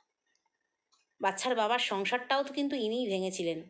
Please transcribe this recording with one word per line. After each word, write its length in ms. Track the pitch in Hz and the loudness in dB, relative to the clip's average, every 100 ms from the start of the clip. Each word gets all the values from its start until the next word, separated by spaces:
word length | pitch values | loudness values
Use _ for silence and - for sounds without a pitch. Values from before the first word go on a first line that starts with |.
| _ _ _ _ _ _ _ _ _ _ _ - | _ _ _ _ _ _ _ _ _ _ _ -2
বাচ্চার 340 | 196 190 254 | -2 0 0
বাবার 240 | 233 214 247 | 2 2 2
সংসারটাও 640 | - 196 196 247 247 269 | 2 0 0 -2 2 0
তো 120 | 277 | 0
কিন্তু 220 | 277 285 277 | -2 -2 0
ইনিই 300 | 214 240 233 | 0 0 0
ভেঙেছিলেন, 560 | 190 190 185 170 160 165 | 0 -2 -2 -2 -2 -8